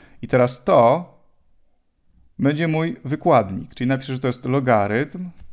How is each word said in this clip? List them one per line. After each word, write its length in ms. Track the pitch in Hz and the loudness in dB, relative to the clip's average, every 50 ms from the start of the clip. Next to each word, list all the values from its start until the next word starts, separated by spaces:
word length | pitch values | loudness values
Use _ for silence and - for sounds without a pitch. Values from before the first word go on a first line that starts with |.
| - - - - - | -20 -20 -20 -16 -6
i 60 | - | 0
teraz 360 | - 127 123 123 - - - | 2 2 2 2 0 -2 0
to 480 | 208 185 139 117 117 143 170 175 - - _ _ _ _ _ _ _ _ _ _ _ _ _ _ _ _ _ _ _ _ _ _ _ _ - | 2 4 6 6 6 4 2 -2 -6 -16 _ _ _ _ _ _ _ _ _ _ _ _ _ _ _ _ _ _ _ _ _ _ _ _ -2
będzie 300 | - 139 143 147 170 165 | -2 0 0 0 -2 -2
mój 280 | 156 160 165 165 - - - | -2 -2 -2 -4 -6 -8 -8
wykładnik, 680 | 127 151 - - 175 151 120 101 92 92 98 - - - | -8 -8 -4 0 2 4 4 2 0 -4 -10 -10 -12 -8
czyli 140 | - 127 127 | -4 -2 -2
napiszę, 260 | 135 135 135 - 131 | -2 -2 -4 -6 -8
że 60 | 127 | -6
to 60 | 135 | -4
jest 180 | 127 120 - - | -4 -4 -4 -4
logarytm 880 | 123 131 143 127 127 117 104 101 101 104 120 147 151 - 180 180 175 - - - - | -2 -2 0 2 2 2 2 2 0 0 -2 -4 -4 -8 -12 -14 -14 -14 -18 -18 -18